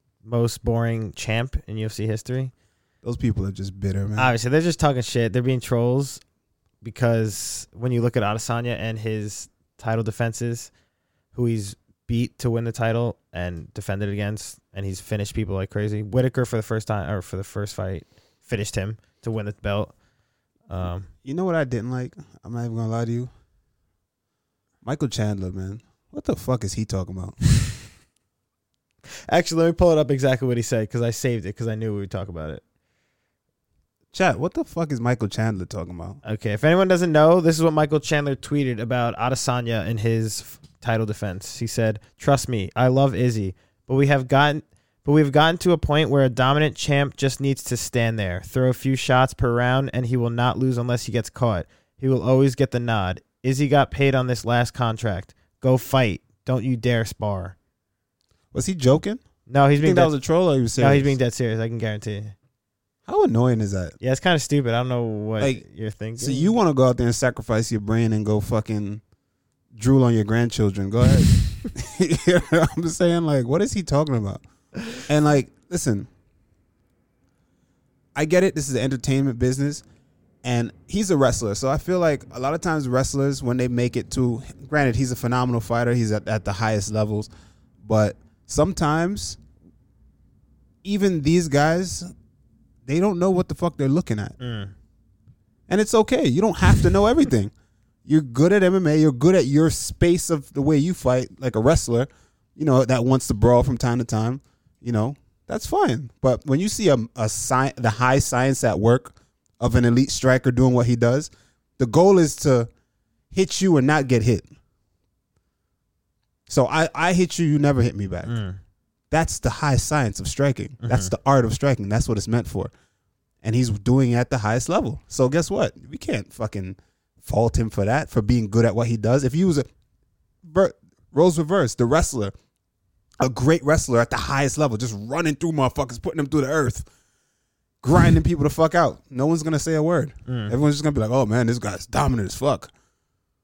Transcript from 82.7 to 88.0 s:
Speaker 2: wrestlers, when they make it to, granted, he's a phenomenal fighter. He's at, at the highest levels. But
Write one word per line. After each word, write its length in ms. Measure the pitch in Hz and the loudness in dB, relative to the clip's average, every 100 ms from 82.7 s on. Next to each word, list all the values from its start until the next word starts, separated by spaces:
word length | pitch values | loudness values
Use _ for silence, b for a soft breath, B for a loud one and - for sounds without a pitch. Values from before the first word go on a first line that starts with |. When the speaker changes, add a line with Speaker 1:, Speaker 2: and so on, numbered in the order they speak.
| 156 131 | -2 0
Speaker 2:
wrestlers, 560 | 127 131 139 139 131 | 0 0 -2 -2 -2
when 140 | 127 127 | -2 0
they 100 | 127 | 0
make 300 | 120 123 123 | 0 -2 -2
it 120 | - | -4
to, 300 | 135 123 117 - - 135 | -2 -2 -2 -10 -18 -4
granted, 280 | 151 135 | 0 0
he's 160 | 113 127 | 0 -4
a 40 | 123 | -4
phenomenal 420 | 120 123 127 120 | -2 0 0 -2
fighter. 320 | - 117 120 | -2 -2 0
He's 200 | 120 110 | 0 0
at, 120 | 107 - | -2 -2
at 180 | 107 | -4
the 80 | - | -4
highest 380 | 98 113 107 98 | -4 -2 -2 -2
levels. 380 | 107 107 107 - b b b b _ | -2 -2 -4 -8 b b b b _
But 300 | 107 110 | 0 2